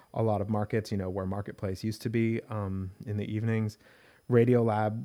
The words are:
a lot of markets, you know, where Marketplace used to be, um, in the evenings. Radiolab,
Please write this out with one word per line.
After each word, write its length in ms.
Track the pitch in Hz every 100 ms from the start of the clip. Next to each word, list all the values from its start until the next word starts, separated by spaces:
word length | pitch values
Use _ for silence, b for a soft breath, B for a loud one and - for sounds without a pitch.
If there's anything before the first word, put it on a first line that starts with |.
| B
a 80 | -
lot 180 | 113 101
of 80 | 101
markets, 420 | 107 110 113 -
you 60 | 98
know, 140 | 92
where 160 | 98 92
Marketplace 580 | 98 101 - 101 92
used 160 | 110 107
to 60 | 120
be, 320 | 113 113 117 -
um, 440 | 107 98 95 92 - -
in 100 | 104
the 140 | 101
evenings. 460 | 107 113 110 107 - b b b b -
Radiolab, 720 | 123 117 120 113 107 107 110